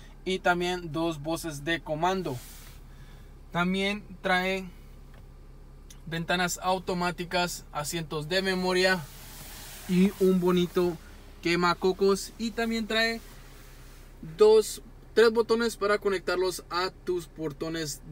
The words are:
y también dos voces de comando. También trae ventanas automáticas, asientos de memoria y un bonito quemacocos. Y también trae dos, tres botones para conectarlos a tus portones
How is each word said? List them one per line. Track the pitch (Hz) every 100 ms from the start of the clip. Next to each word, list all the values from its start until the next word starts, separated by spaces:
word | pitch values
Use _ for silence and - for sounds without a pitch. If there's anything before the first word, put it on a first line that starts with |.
| - -
y | 185 190
también | 185 175 180 180 170
dos | 160 165 156
voces | 156 165 165 143 143
de | 165
comando. | - 156 175 190 160 123 - - - - - - - - - - -
También | 170 180 190 196 208 - 180
trae | 190 180 185 190 185 - - - - - - - - - - - - - -
ventanas | 165 165 180 175 -
automáticas, | 185 190 180 180 175 175 180 185 175 - -
asientos | 147 147 170 156 156 151
de | 185
memoria | 190 185 180 180 190 185 - - - - - - - - -
y | 180 196 -
un | 185 185
bonito | 175 180 175 180 180 165 - - - -
quemacocos. | 170 175 175 170 185 185 196 196 - -
Y | 226
también | 220 226 226 214
trae | 226 226 226 - - - - - - - - - - 160 160
dos, | 214 220 - - - - - -
tres | 226
botones | 226 226 226 233 -
para | 202 208
conectarlos | 202 185 - 180 185 175 -
a | 170 185 -
tus | - 180 160
portones | 156 156 143 160 165 151 - 151